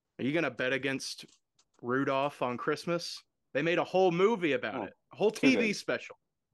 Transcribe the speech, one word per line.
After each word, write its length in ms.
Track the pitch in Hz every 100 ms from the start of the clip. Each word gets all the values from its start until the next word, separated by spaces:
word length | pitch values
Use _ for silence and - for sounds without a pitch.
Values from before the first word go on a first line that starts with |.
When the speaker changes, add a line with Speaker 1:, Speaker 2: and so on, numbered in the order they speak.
| _ -
Speaker 1:
Are 60 |
you 80 | 120
gonna 180 | 160 143
bet 220 | 117 127
against 540 | 135 135 135 - - - _ _ _ _ _
Rudolph 580 | 123 131 139 135 143 -
on 160 | 131 120
Christmas? 680 | - 147 - 170 - - - _ _
They 80 | 135
made 180 | 160 170
a 60 |
whole 260 | 139 185 185
movie 420 | 170 196 226 170
about 220 | 127 110 98
Speaker 2:
Oh, 60 |
Speaker 1:
it, 100 | 95 - _
a 40 | 120
whole 140 | 202
Speaker 2:
two 180 | 214 269
Speaker 1:
T 80 | 233
V 60 |
Speaker 2:
days. 160 | 220 -
Speaker 1:
special. 380 | - 123 - - _ _ _